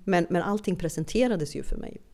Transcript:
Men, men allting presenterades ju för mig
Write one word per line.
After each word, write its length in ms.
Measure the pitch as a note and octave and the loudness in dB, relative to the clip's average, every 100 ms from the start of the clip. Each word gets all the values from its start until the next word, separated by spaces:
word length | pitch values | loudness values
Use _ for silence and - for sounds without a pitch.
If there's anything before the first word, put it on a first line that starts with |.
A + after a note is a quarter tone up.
Men, 220 | - F3+ E3 | 0 2 4
men 120 | F3+ | 2
allting 340 | F#3+ G#3 G#3 F3+ | 2 0 0 -2
presenterades 800 | E3 D#3+ D#3 A3 B3 F#3+ D3 C#3+ | -2 -2 0 2 2 2 -2 -4
ju 60 | |
för 140 | - - | -2 -2
mig 200 | - - - | -4 -10 -18